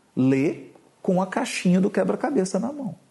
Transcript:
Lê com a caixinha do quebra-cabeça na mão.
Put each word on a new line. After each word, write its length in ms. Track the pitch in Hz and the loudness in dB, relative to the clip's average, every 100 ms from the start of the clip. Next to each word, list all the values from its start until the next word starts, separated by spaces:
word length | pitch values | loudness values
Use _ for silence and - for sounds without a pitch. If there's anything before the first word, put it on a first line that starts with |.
| _ - | _ 0
Lê 540 | 131 135 147 - - - _ _ | 2 4 0 -2 -12 -20 _ _
com 180 | - 180 | 0 0
a 60 | 190 | 0
caixinha 520 | - 269 - 185 185 | -2 -4 -2 2 4
do 100 | 196 | 2
quebra-cabeça 680 | - 185 202 - 262 185 190 | 2 0 0 0 0 0 -2
na 140 | 233 | -4
mão. 240 | 294 233 - _ | -6 -10 -10 _